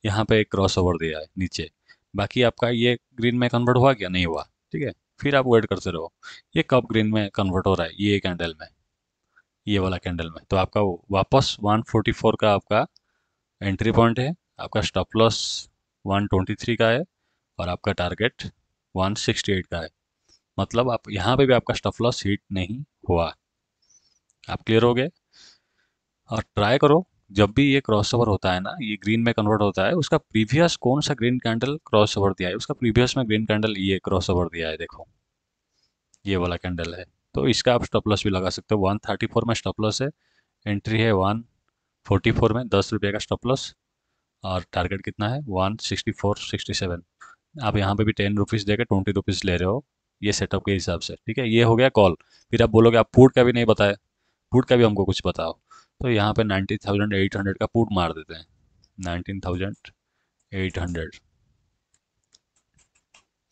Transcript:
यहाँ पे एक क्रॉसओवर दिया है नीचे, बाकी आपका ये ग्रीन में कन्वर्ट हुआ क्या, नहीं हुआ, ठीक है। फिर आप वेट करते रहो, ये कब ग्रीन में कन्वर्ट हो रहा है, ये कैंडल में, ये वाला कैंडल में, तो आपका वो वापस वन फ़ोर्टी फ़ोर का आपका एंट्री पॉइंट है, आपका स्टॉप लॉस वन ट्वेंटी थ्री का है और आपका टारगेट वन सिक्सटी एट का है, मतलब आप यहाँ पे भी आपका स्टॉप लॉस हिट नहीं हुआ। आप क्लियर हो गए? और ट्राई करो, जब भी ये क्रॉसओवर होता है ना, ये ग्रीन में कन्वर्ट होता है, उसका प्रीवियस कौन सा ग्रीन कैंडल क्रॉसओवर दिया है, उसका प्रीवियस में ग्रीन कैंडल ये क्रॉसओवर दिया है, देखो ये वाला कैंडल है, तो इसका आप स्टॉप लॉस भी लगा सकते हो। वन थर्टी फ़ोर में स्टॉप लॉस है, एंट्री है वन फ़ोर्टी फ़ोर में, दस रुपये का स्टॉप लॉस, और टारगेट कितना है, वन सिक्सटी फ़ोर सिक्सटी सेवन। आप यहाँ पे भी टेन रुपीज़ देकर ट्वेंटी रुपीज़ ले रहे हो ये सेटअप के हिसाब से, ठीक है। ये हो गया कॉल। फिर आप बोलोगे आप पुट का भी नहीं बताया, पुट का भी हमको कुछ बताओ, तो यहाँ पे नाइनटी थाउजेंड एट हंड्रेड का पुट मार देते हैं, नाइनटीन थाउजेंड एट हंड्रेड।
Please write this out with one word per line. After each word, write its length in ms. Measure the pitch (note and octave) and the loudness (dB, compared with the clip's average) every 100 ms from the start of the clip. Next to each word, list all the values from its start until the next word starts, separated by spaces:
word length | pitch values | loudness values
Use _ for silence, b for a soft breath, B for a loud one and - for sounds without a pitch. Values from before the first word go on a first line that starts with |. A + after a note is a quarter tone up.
यहाँ 200 | A2 G2+ | -4 -2
पे 140 | G#2+ A2 | 2 2
एक 100 | G#2+ | 2
क्रॉसओवर 460 | G2 F#2+ - F2+ E2+ | 0 0 2 0 0
दिया 200 | D#2+ D#2 | -4 -6
है 80 | D#2 - | -10 -6
नीचे, 300 | F#2 - D#2 _ b b _ G2 | -6 -6 -12 _ b b _ -6
बाकी 260 | G2+ B2 | -4 0
आपका 240 | A#2+ - A#2 | 0 0 -2
ये 260 | A#2+ A#2+ A#2+ - | 0 0 0 -6
ग्रीन 240 | - A#2 A#2+ | -4 -2 0
में 100 | B2 | 0
कन्वर्ट 280 | A#2+ A#2+ B2 | 0 2 4
हुआ 140 | C3 | 4
क्या, 140 | B2 F#2 | 2 -2
नहीं 180 | F2+ F2 | -2 -2
हुआ, 160 | D2+ - _ _ | -4 -8 _ _
ठीक 80 | C3 | -8
है। 100 | C3 - _ _ | -8 -10 _ _
फिर 160 | C#3+ C#3 | -2 0
आप 100 | C3 | 4
वेट 200 | A#2 G#2+ | 4 4
करते 240 | F#2+ G2 | -4 -4
रहो, 220 | E2+ E2 - B B _ | -6 -8 -14 B B _
ये 100 | D#3+ - | -4 0
कब 160 | B2+ A#2+ | 0 2
ग्रीन 260 | A2 G#2+ | 0 2
में 160 | G#2+ G2+ | 0 -2
कन्वर्ट 340 | - G2 F2+ G2 | -2 -2 0 0
हो 80 | |
रहा 120 | F2+ E2 | 0 -2
है, 60 | E2 | -2
ये 180 | G2+ G2+ | 0 0
कैंडल 340 | F#2+ F2 E2+ D#2 | -2 -6 -8 -8
में, 60 | E2 _ _ _ _ _ _ b _ _ - | -18 _ _ _ _ _ _ b _ _ -4
ये 120 | G2+ | -2
वाला 180 | F#2 F2+ | -2 -4
कैंडल 300 | F#2 E2+ E2 | -6 -8 -8
में, 160 | D#2+ | -12
तो 120 | - F#2+ | -4 -2
आपका 240 | F#2 A2 | 0 0
वो 220 | G2+ F2 - | -2 -4 -4
वापस 460 | G2 F#2+ C#3 C3 - | -4 2 2 2 -4
वन 200 | G#2 A2 | -2 -2
फ़ोर्टी 280 | - A2+ G#2+ | 0 -2 0
फ़ोर 220 | A2 A#2 G#2+ | 0 0 2
का 120 | A2 | 2
आपका 340 | G2+ - G#2+ D3+ _ _ _ _ _ _ _ | 2 0 0 -2 _ _ _ _ _ _ _
एंट्री 320 | G2 F#2+ G#2+ | -6 -2 0
पॉइंट 280 | A#2 A#2 A2+ | 4 4 2
है, 140 | C3 F3 _ - | -4 -6 _ -16
आपका 200 | - A2 | -6 -4
स्टॉप 340 | F#2+ F#2+ F2+ A2 | -2 -4 -2 2
लॉस 240 | A2+ G#2+ - - - _ _ _ | 2 2 -6 -10 -14 _ _ _
वन 220 | F#2+ G2 G#2 | -4 -2 0
ट्वेंटी 280 | F#2+ F#2+ G#2+ | -2 -2 -6
थ्री 200 | - A2+ | -6 0
का 120 | A2+ | 2
है 160 | A#2 F3+ _ _ _ _ - | 0 -4 _ _ _ _ -10
और 100 | F2 | -8
आपका 240 | F2+ - | -6 -4
टारगेट 560 | F#2+ F2 F2 A#2 - - - _ _ _ F#2+ | -4 -4 -4 -8 -8 -16 -16 _ _ _ -4
वन 160 | F#2+ G#2 | -4 -4
सिक्सटी 360 | - A2 - | -4 -4 -4
एट 140 | F#2+ - | -6 -6
का 140 | E2+ | -12
है, 80 | D#2+ _ _ _ _ _ _ - | -12 _ _ _ _ _ _ -8
मतलब 320 | G2 A#2 B2+ | -4 -2 -2
आप 200 | A#2 - | -4 -6
यहाँ 260 | G#2 F#2 C3 | -4 -2 2
पे 100 | C3+ | 4
भी 60 | |
आपका 200 | A#2+ - | 4 2
स्टॉप 260 | G2 G#2 - | -4 -4 -2
लॉस 220 | A2+ - G2 | -4 -2 -4
हिट 140 | G2+ - | -6 -6
नहीं 300 | G2 F2+ A#2+ D3 _ - | -6 -6 -8 -12 _ -2
हुआ। 240 | E2+ E2 - _ _ _ _ _ _ _ _ _ _ - | -2 -2 -6 _ _ _ _ _ _ _ _ _ _ -12
आप 140 | A#2+ | -10
क्लियर 200 | - A2 | 0 4
हो 120 | A#2+ | 4
गए? 140 | A#2+ C#3+ - _ b b b b b b b _ _ _ | 2 -2 -8 _ b b b b b b b _ _ _
और 120 | A2 - | -8 -6
ट्राई 240 | - G2+ C#3 | -2 2 4
करो, 260 | D3 D#3 F#3+ _ _ | 6 4 2 _ _
जब 200 | G2 G2+ | 2 4
भी 120 | A2 | 4
ये 160 | C#3+ C3+ | 4 2
क्रॉसओवर 460 | - G#2+ G2+ A#2+ A#2 | 2 0 2 0 2
होता 240 | G2 F#2+ | 2 0
है 80 | F2+ | -2
ना, 140 | G2 - | -4 -8
ये 140 | A2 G#2 | -8 -6
ग्रीन 220 | G2+ A2+ | 0 0
में 100 | A#2 | 2
कन्वर्ट 280 | A2+ G#2 G#2+ | 0 0 2
होता 240 | G#2 F#2+ G2 | 0 0 0
है, 60 | |
उसका 240 | F3 C#3+ D#3 | 0 0 -2
प्रीवियस 580 | - A2 G#2+ C#3+ E3+ - | -2 -2 0 2 2 2
कौन 220 | A#2+ C#3 | 0 0
सा 120 | C#3+ | -2
ग्रीन 240 | C#3+ A#2 B2+ | -2 0 0
कैंडल 360 | A#2 A2+ B2+ D3+ - | -2 -2 -2 -6 0
क्रॉसओवर 460 | G#2+ G#2 - G2 | 2 2 2 0
दिया 160 | F#2+ F2+ | 0 -4
है, 60 | G#2 | -6
उसका 180 | - | -8
प्रीवियस 420 | D3 A#2+ A2 B2 - | -4 0 2 2 0
में 100 | A#2 | 0
ग्रीन 180 | G#2+ A2 | -2 0
कैंडल 280 | G#2+ A2 G2+ | 0 0 -2
ये 200 | F#2+ F#2+ | -2 -2
क्रॉसओवर 440 | - F#2+ F2+ F2+ F2 | 0 -2 0 0 -2
दिया 200 | E2+ D#2+ | -4 -8
है, 80 | D#2 | -8
देखो 300 | E2 - E2 _ _ _ _ _ _ _ _ _ _ _ | -12 -14 -20 _ _ _ _ _ _ _ _ _ _ _
ये 120 | G2+ F#2+ | -4 -2
वाला 180 | F2 F2 | -2 -4
कैंडल 360 | F2+ F2 E2+ | -8 -8 -8
है, 100 | F2 F#2 _ _ | -10 -18 _ _
तो 120 | C#3 C3+ | -4 0
इसका 260 | A2+ - | 0 2
आप 100 | A#2+ | 0
स्टॉप 240 | - A2 A2 | 0 -4 -2
लॉस 160 | G#2 | -2
भी 60 | G#2+ | -2
लगा 200 | F#2+ F#2 | -2 -4
सकते 240 | - - | -6 -4
हो। 60 | G#2+ | 0
वन 180 | F#2+ G#2 | 0 -2
थर्टी 260 | - G2+ A2+ | -6 -6 -4
फ़ोर 160 | A#2 | -4
में 100 | A2+ | -2
स्टॉप 260 | A2+ - - | -4 -6 -4
लॉस 200 | G#2+ G2+ | -4 -2
है, 60 | C3+ - _ _ _ _ G#2 | -6 -8 _ _ _ _ -6
एंट्री 340 | G2+ - A2 | -6 -2 0
है 120 | A2+ | 2
वन 300 | G2 F#2+ A2+ A#2 _ _ _ _ _ - | 2 0 -2 -8 _ _ _ _ _ -2
फ़ोर्टी 260 | G2 A#2 | 0 2
फ़ोर 200 | G#2+ A2+ | 2 2
में, 140 | A#2 B2 | 0 0
दस 240 | G2 - | 0 0
रुपये 200 | G#2+ G2+ | -2 -4
का 60 | G2+ | -6
स्टॉप 260 | - G2 A#2+ | -6 -6 -2
लॉस, 280 | C3+ - - _ _ _ _ _ _ | -4 -4 -16 _ _ _ _ _ _
और 200 | F#2+ F#2 F2+ | -8 -8 -6
टारगेट 320 | - F2 G2 | -6 -4 -6
कितना 240 | G2 G2 G#2 | -8 -6 -4
है, 120 | C3+ C#3+ | -4 -6
वन 280 | F#2 F#2+ A2 | -2 -2 -4
सिक्सटी 300 | - G2 - | -8 -6 -6
फ़ोर 220 | - G2+ G#2 | -4 -4 -4
सिक्सटी 340 | - G2+ - G2+ | -6 -10 -6 -6
सेवन। 260 | F#2+ E2+ E2+ _ B B _ D#3 | -4 -6 -10 _ B B _ -8
आप 140 | A2+ G#2 | -4 -2
यहाँ 180 | G2 G#2 | 0 0
पे 80 | |
भी 80 | G#2+ | 0
टेन 220 | G#2+ G2+ G#2 | 0 -2 0
रुपीज़ 280 | G2+ A2 G2+ | -2 -2 -2
देकर 180 | G#2 | -2
ट्वेंटी 280 | A#2+ G2 F#2+ | 0 0 0
रुपीज़ 280 | G2 F#2+ F#2 | -2 -2 -4
ले 120 | G2 F2 | -2 0
रहे 120 | F#2 | 0
हो 160 | A#2+ - _ _ _ | -2 -6 _ _ _
ये 100 | G#2 | -4
सेटअप 300 | - F#2+ G2 | -2 -2 -4
के 80 | - | -2
हिसाब 280 | G2 F2+ E2+ | -2 -2 -6
से, 140 | - E2+ | -8 -12
ठीक 220 | - A2+ | -8 -4
है। 100 | B2 | 0
ये 140 | A2+ | 4
हो 120 | A#2 A#2 | 4 6
गया 120 | C3 | 4
कॉल। 260 | A2+ F#2+ D#2+ b b b | 6 6 4 b b b
फिर 100 | A#2 | 2
आप 80 | A2 | 4
बोलोगे 260 | A2 A#2 A2+ | 8 8 6
आप 100 | G#2+ | 4
पुट 200 | - C3 | 8 8
का 100 | - | 8
भी 80 | B2 | 4
नहीं 120 | A#2+ A2+ | 4 2
बताया, 280 | G#2+ G#2 G2+ _ _ _ _ _ | 2 2 0 _ _ _ _ _
पुट 120 | A#2+ | 2
का 120 | B2+ B2 | 4 4
भी 80 | |
हमको 200 | A2+ G2+ | 4 4
कुछ 180 | F#2+ F#2 F2+ | 0 -2 -4
बताओ, 260 | - E2 - b b b _ | -4 -6 -10 b b b _
तो 80 | C3 | -2
यहाँ 260 | A2 G#2 | 0 0
पे 100 | G#2+ | 0
नाइनटी 320 | G#2+ F#2+ G2 G2+ | 0 -2 -2 -6
थाउजेंड 340 | - G2+ G#2 | -2 -2 0
एट 220 | G2 G2 G2+ | 0 -2 -2
हंड्रेड 220 | G2 F#2+ | -6 -4
का 80 | G#2+ | -2
पुट 200 | A#2 A2 | 0 0
मार 200 | G2 E2+ | 0 -2
देते 220 | D#2+ D#2 | -6 -14
हैं, 100 | E2 - _ _ _ _ - | -18 -20 _ _ _ _ -12
नाइनटीन 420 | F2+ E2+ F2+ G2 | -8 -6 -8 -10
थाउजेंड 360 | F#2 F2+ G2 G2+ - _ _ _ _ _ _ | -6 -6 -6 -10 -20 _ _ _ _ _ _
एट 260 | G2 F#2+ F2+ | -8 -6 -6
हंड्रेड। 380 | F2 E2+ D#2+ - _ _ _ _ _ _ _ _ _ _ _ _ _ _ _ _ _ _ _ _ _ _ _ | -6 -8 -10 -14 _ _ _ _ _ _ _ _ _ _ _ _ _ _ _ _ _ _ _ _ _ _ _